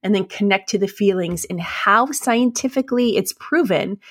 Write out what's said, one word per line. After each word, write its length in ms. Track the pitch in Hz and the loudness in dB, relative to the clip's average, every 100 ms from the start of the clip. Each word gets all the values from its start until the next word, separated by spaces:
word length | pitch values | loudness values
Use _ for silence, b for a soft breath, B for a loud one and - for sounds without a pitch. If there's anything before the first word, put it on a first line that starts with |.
and 120 | 190 202 | 2 0
then 100 | 185 | 0
connect 440 | - 202 196 - | -2 0 0 0
to 80 | 202 | -2
the 100 | 190 | -2
feelings 580 | - 202 185 175 175 - | 2 2 2 -2 -4 -6
and 140 | 180 | -8
how 520 | 170 - - 208 262 | -6 -4 2 4 2
scientifically 1040 | 285 - 233 247 240 262 269 262 247 247 - | -2 0 2 2 0 -4 -2 -2 0 2 2
it's 160 | - | -2
proven 680 | - - 302 269 170 - 202 B | -6 -2 0 2 0 -2 -6 B